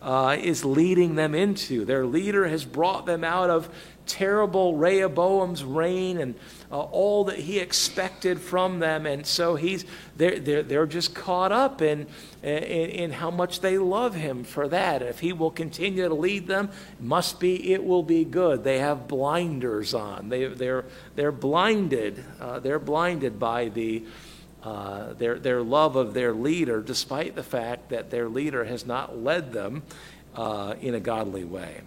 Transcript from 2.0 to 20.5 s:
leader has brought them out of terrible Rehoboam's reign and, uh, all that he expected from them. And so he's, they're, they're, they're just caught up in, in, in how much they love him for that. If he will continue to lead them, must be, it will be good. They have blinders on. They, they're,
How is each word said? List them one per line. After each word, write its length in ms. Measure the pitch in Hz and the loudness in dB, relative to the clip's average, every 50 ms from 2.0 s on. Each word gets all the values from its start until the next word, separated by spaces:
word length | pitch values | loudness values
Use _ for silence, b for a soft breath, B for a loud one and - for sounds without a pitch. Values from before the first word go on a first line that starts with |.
| 131 | 2
leader 420 | 127 120 160 196 202 208 202 190 170 | 2 2 0 0 2 2 2 2 2
has 160 | 156 160 143 | 0 -2 -4
brought 420 | 131 123 135 165 180 190 - - | -6 -2 2 2 2 2 0 0
them 200 | - 170 165 165 | -2 -2 0 0
out 240 | 165 170 180 185 180 | 0 0 2 2 4
of 200 | 170 165 165 - B B B B B B - | 4 2 2 -2 B B B B B B -8
terrible 720 | - - - 190 190 202 208 214 202 175 190 190 180 165 | -8 -4 0 2 2 4 4 4 4 4 4 4 4 4
Rehoboam's 880 | 147 156 175 196 196 190 190 147 147 170 185 190 196 190 180 175 151 139 | 4 4 4 6 6 4 2 2 4 4 4 4 4 2 2 -2 -6 -6
reign 560 | 131 135 156 160 175 180 185 185 185 185 175 | -4 -2 0 0 2 0 0 0 -2 -2 -2
and, 160 | 147 127 117 B B B B B B B | -2 -4 -6 B B B B B B B
uh, 80 | - 143 | -6 -6
all 460 | 147 143 139 - 185 202 208 208 202 | -6 -2 0 2 2 4 4 4 2
that 140 | 190 190 - | 2 0 -4
he 220 | 143 156 202 202 | -6 -2 -2 -2
expected 800 | 180 175 - - - - - - 185 185 - - - 185 180 156 | -2 0 0 0 0 0 0 -2 -4 -4 -4 -2 0 0 0 0
from 420 | - - - 180 185 190 185 175 | -2 -2 2 2 2 2 2 0
them. 260 | 165 160 156 156 156 | 0 0 0 0 -2
And 200 | 156 143 143 147 | -2 -4 -4 -2
so 300 | - - - 175 170 175 | -2 0 2 2 2 2
he's, 300 | 147 151 175 190 180 180 B B B B B B - | 2 2 0 0 -2 -6 B B B B B B 2
they're, 220 | 151 180 - - | 2 2 2 2
they're, 240 | 139 135 147 147 151 | 0 0 0 0 0
they're 220 | - 139 143 160 | 0 2 2 2
just 300 | 156 143 170 170 - - | 2 0 -2 -4 -4 -4
caught 380 | - - - 180 180 185 185 202 | -6 -4 -2 0 2 2 4 4
up 280 | 233 269 269 269 - | 4 2 2 2 2
in, 260 | 165 156 151 147 147 147 B B B B B B | 2 2 2 0 -4 -10 B B B B B B
in, 80 | - 147 | -4 -2
in 600 | 147 151 170 - 175 170 165 170 - - 175 165 | -2 -2 -2 -2 0 -2 -2 -2 -2 -4 -4 -4
how 200 | 143 - 156 160 | -4 -4 -4 -4
much 300 | 175 175 180 180 175 - | -2 -2 -2 -2 -2 -2
they 160 | - 190 185 196 | 0 2 2 2
love 360 | 196 180 185 214 247 247 208 | 2 2 2 2 0 0 -2
him 300 | 175 156 151 131 123 123 | -2 -4 -4 -4 -6 -8
for 240 | - - - 143 143 | -8 -4 -2 -2 0
that. 340 | 151 180 196 185 156 135 | 2 2 2 2 0 0
If 180 | 123 120 120 - | -2 -4 -6 -4
he 120 | - 170 | -4 -4
will 200 | 185 165 160 160 | -2 0 0 0
continue 540 | 156 - 165 156 - - 165 196 190 185 185 175 | 0 -2 -6 -6 -4 -4 -2 -2 0 0 0 2
to 40 | 160 | 2
lead 340 | 147 156 185 202 202 175 175 | 2 2 0 0 0 -2 -2
them, 220 | 190 190 208 202 196 B B B B B | 0 0 0 -2 -6 B B B B B
must 400 | 117 117 143 175 170 - - - | -4 0 0 2 0 0 -4 0
be, 320 | 180 180 185 185 - 180 | 2 2 2 2 2 2
it 100 | 190 190 | 2 2
will 220 | 190 185 180 180 170 | 4 2 2 2 4
be 220 | 151 170 165 160 | 4 4 4 4
good. 400 | 165 160 180 185 170 147 123 107 | 2 2 2 4 4 4 2 2
They 140 | 135 135 131 | 2 2 2
have 280 | 135 147 147 139 123 - | 2 2 0 0 -2 -4
blinders 880 | 147 131 135 143 151 175 175 170 156 135 123 123 110 107 107 98 - | -2 0 0 2 2 2 0 0 -2 -2 -2 -2 -2 -2 -2 -2 -2
on. 340 | 120 107 104 98 95 95 104 | -4 -4 -4 -8 -10 -6 -4
They, 200 | 123 127 131 | -2 -2 -2
they're, 360 | 131 | -2